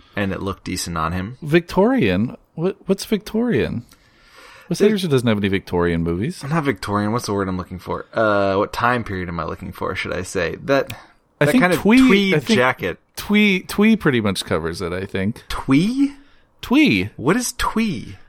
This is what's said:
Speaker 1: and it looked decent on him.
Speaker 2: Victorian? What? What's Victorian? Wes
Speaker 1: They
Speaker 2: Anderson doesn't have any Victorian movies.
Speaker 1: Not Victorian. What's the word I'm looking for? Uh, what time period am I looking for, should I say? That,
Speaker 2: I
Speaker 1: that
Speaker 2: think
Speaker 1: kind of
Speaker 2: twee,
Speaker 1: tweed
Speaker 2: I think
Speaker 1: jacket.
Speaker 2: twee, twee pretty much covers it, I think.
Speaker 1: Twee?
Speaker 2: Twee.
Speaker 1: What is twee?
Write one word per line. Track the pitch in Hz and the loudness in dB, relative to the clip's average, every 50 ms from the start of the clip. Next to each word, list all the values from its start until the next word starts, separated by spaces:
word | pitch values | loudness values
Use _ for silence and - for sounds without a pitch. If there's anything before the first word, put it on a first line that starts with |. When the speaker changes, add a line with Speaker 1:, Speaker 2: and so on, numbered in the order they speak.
| _ _ - | _ _ -6
Speaker 1:
and | 104 101 95 90 | -4 -4 -4 -4
it | - | -4
looked | 92 95 92 - - | -6 -6 -8 -8 -8
decent | - 92 90 - 87 82 | -8 -6 -6 -6 -6 -4
on | 80 80 80 87 | -4 -2 -2 -2
him. | 92 92 107 131 - | -4 -6 -8 -10 -10
Speaker 2:
Victorian? | - 147 151 175 170 - - 185 196 240 269 254 135 98 90 95 110 - 240 - _ _ _ | -2 0 0 0 0 0 0 2 2 2 2 2 2 2 2 0 0 -2 -6 -10 _ _ _
What? | 156 160 190 - - _ | -6 -6 -6 -6 -4 _
What's | - 196 - - | -4 -4 -4 -4
Victorian? | - 226 185 - - - 220 240 247 196 113 87 - - 110 - _ - _ _ _ _ _ _ _ - - - - - - - - | -4 -4 -4 -4 -4 -4 -2 0 0 0 0 0 -2 -4 -6 -10 _ -18 _ _ _ _ _ _ _ -20 -20 -20 -20 -20 -14 -10 -8
Wes | 175 - | 0 2
Speaker 1:
They | 196 | 4
Speaker 2:
Anderson | 208 214 196 185 165 | 4 4 2 0 2
doesn't | 139 127 117 | 2 2 2
have | 117 110 | 2 0
any | 104 101 98 | 0 0 0
Victorian | 98 92 - - 92 87 87 85 85 85 82 | 0 -2 -2 -2 0 0 2 2 0 0 0
movies. | 85 85 90 110 156 185 - - | -2 -2 -2 -4 -6 -6 -8 -6
Speaker 1:
Not | 135 160 170 147 | -4 -2 -2 0
Victorian. | 139 113 - - - 101 104 104 107 | -2 -4 -4 -4 -4 -2 -2 -2 -2
What's | 113 120 - | -2 -4 -2
the | - 104 | -2 -2
word | 98 98 95 | -2 -2 -2
I'm | 92 | -4
looking | 92 90 - 90 87 | -6 -6 -8 -12 -12
for? | - 95 87 85 - _ - | -8 -8 -8 -8 -8 _ -2
Uh, | 110 113 107 104 101 98 98 95 | 0 2 2 2 2 2 2 2
what | 98 104 - - | 0 0 -2 -2
time | - 117 120 123 120 107 | -2 0 0 0 0 -4
period | - 98 95 90 85 | -6 -6 -6 -6 -6
am | 85 85 | -6 -6
I | 80 | -6
looking | 82 87 - 90 87 | -6 -8 -10 -10 -12
for, | 87 - 92 82 - | -10 -8 -6 -6 -6
should | - - - 76 | -6 -6 -6 -6
I | 82 90 | -6 -6
say? | - - 95 85 80 90 - - | -6 -4 -2 -2 -2 -4 -6 -2
That, | - 139 139 127 - 113 - - - _ _ _ _ _ - | 0 0 0 0 -2 -8 -14 -16 -20 _ _ _ _ _ 0
Speaker 2:
I | 147 | 2
Speaker 1:
that | 143 | 4
Speaker 2:
think | 147 254 | 4 4
Speaker 1:
kind | 180 180 175 | 4 2 2
of | 135 | 2
Speaker 2:
twee, | - 196 226 262 262 | 4 6 6 8 8
Speaker 1:
tweed | 254 190 202 202 190 180 | 6 6 4 4 2 0
Speaker 2:
I | 151 | 0
think | - - 226 | 0 0 2
Speaker 1:
jacket. | - 123 127 123 - - 90 82 - _ _ _ | 2 2 2 0 -2 -4 -6 -6 -8 _ _ _
Speaker 2:
twee, | - - - 202 208 208 208 190 185 | -10 -2 2 4 4 4 4 2 0
twee | - - - - 208 220 226 | -2 -2 0 4 4 4 4
pretty | - - 160 131 117 | 4 2 2 2 2
much | 104 104 92 - - | 2 0 -2 -2 -2
covers | - 98 80 80 80 85 85 | -2 -2 -2 -2 -4 -6 -6
it, | 92 85 87 | -6 -6 -6
I | 92 98 | -6 -6
think. | 98 - 98 95 101 117 - - - | -6 -4 -2 -2 -2 -4 -6 -8 -10
Speaker 1:
Twee? | - - - - 135 143 180 214 254 269 277 277 - - - _ _ _ _ _ _ _ | -8 -6 0 2 2 4 2 2 0 0 0 0 -2 -6 -20 _ _ _ _ _ _ _
Speaker 2:
Twee. | - - 233 302 311 214 120 92 90 104 - | -2 2 4 4 4 4 4 2 0 -2 -6
Speaker 1:
What | - 104 139 190 | -2 0 0 0
is | 247 240 - - | 0 -2 -4 -4
twee? | - - - - 220 226 214 160 110 - - - - - | -4 -4 -2 0 0 -2 -2 -4 -6 -8 -12 -16 -18 -20